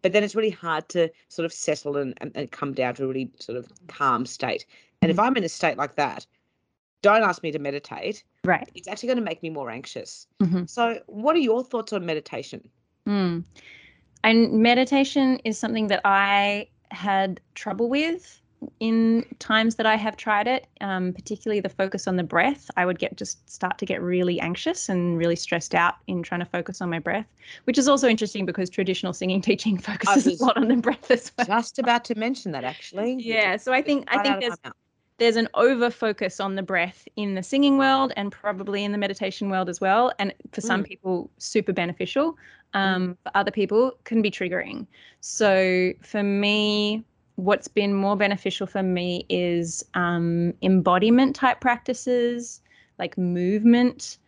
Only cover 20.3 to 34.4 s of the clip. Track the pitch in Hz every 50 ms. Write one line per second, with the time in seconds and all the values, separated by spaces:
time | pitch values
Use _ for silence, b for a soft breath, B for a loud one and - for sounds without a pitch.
20.3 | 208 202 214 240 262 254 - _ _ _ - 196 190 185 185 185 185 - - -
21.3 | 214 202 - 220 208 208 190 190 - - 190 190 - 185 - 196 185 185 175 -
22.3 | - 170 180 262 285 - - - - 185 180 180 180 - 180 - - - 202 -
23.3 | - _ _ _ - - - 180 - - 202 185 185 - 175 180 180 180 180 180
24.3 | 175 165 170 170 180 - - 320 339 - - - 190 180 175 175 170 165 170 170
25.3 | 170 170 - - 175 170 - - - 170 170 175 - _ _ - 185 175 170 -
26.3 | 180 175 175 - - 175 170 - 190 - 185 175 165 170 151 170 185 208 220 _
27.3 | _ B B B B B B - 240 285 254 277 277 269 269 240 220 220 220 -
28.3 | - 202 190 175 180 - 185 180 - - 190 190 185 - - 180 185 - 185 185
29.3 | 185 196 - - 262 - - 220 196 180 - - 202 - - 202 - 277 202 -
30.3 | 180 160 254 254 214 - 247 220 262 240 - 240 233 - - - 247 240 - -
31.3 | _ - 240 170 202 233 233 - - - 247 247 233 240 240 - 233 214 220 240
32.3 | 269 - - 190 156 135 120 127 123 - - - 175 190 214 240 254 262 233 226
33.3 | 226 220 208 208 185 214 - 254 254 262 294 302 285 277 - - - - 208 269
34.3 | - 294